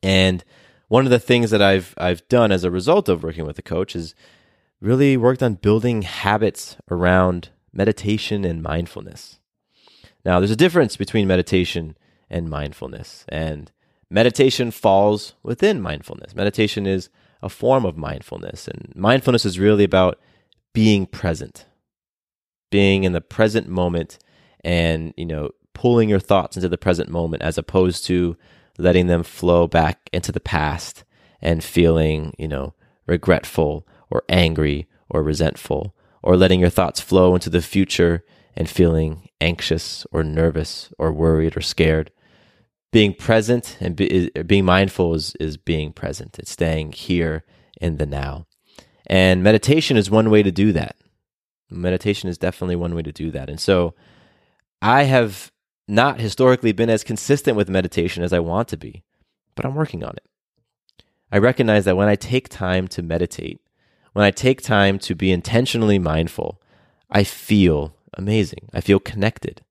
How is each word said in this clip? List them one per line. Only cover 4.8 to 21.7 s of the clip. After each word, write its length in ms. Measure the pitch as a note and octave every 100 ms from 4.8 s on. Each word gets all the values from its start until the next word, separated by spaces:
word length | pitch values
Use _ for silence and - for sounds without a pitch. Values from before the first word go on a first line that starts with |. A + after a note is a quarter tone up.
| G2 B2+ C#3+ C3
worked 260 | A#2 C3
on 120 | B2+ G2
building 480 | G2+ A2 A#2+ A2+
habits 760 | F#2+ - G2 G#2 G#2+ - - - -
around 600 | F2 F2 F#2 F#2 F2+ - _ _
meditation 720 | - G2+ G#2 G2+ G#2+ - G#2 F#2+
and 180 | E2
mindfulness. 760 | D#2 D#2+ F2 - F#2 E2 - _ _ _ _ _ _ _ _ _
Now, 160 | - F2+
there's 120 | G2
a 40 | A2
difference 420 | F3+ E3+ A#2 -
between 300 | G2 A2 G2
meditation 720 | F#2 F2+ F#2+ F2 F2 D#2+ D#2 _ _ _
and 180 | F2 E2
mindfulness, 760 | D2 D2 - B1+ - - - -
and 440 | D#2 D#2+ D2+ - _ _ _ _
meditation 600 | F#2 A#2 A2+ C3+ - A#2+
falls 640 | - G#2+ G2 G#2 G#2+ - _
within 400 | - B2 G3+ F#3+
mindfulness. 540 | G2 C#3 - G1+ - -
Meditation 500 | G2 - G#2 - G2
is 240 | F#2+ F2+ _ _ _
a 80 | -
form 360 | - A#2 C3+ G#2
of 120 | D#2+
mindfulness, 680 | D2 C#2 - G1+ G1+ - -
and 260 | - - -
mindfulness 500 | G2 C3 C3 A#2+ G#2+
is 120 | F2+
really 260 | G2+ G#2
about 360 | G2 F#2+ F#2 - _ _ _ _ _
being 340 | A2+ A2 G#2 F#2
present, 580 | - F#2 D#2+ C2 - _